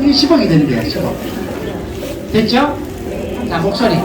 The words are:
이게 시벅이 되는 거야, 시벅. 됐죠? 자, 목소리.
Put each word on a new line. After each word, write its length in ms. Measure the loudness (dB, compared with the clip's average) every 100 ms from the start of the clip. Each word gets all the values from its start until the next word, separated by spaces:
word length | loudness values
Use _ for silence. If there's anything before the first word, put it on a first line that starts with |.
이게 100 | 2
시벅이 340 | 4 4 4 4
되는 220 | 4 4
거야, 140 | 0
시벅. 320 | -2 -2 -4 -4 -6 -8 -8 -6 -6 -8 -8 -8 -8 -8 0
됐죠? 440 | 2 4 2 2 0 -6 -8 -8 -6 -6 -6 -4
자, 100 | 0
목소리. 360 | 0 2 2 2